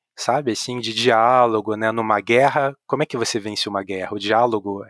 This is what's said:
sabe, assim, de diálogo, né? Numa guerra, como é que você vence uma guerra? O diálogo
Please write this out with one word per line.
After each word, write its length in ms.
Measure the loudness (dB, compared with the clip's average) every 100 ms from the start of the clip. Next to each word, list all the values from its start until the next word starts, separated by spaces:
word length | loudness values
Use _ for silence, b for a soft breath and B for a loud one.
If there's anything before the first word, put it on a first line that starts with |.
| _ -10
sabe, 360 | -2 0 0
assim, 260 | -4 -4 -6
de 140 | -6
diálogo, 800 | 0 2 4 4 4 4 2 -2 -2
né? 160 | -2
Numa 300 | -2 0 0
guerra, 540 | 2 4 4 2 -2 -4 -6
como 160 | -2
é 20 | -2
que 120 | -2
você 220 | -4 -4
vence 300 | -6 -6 -4
uma 140 | -6
guerra? 300 | -6 -8 -6 -6
O 40 |
diálogo 640 | 0 2 2 0 -4 -8 -10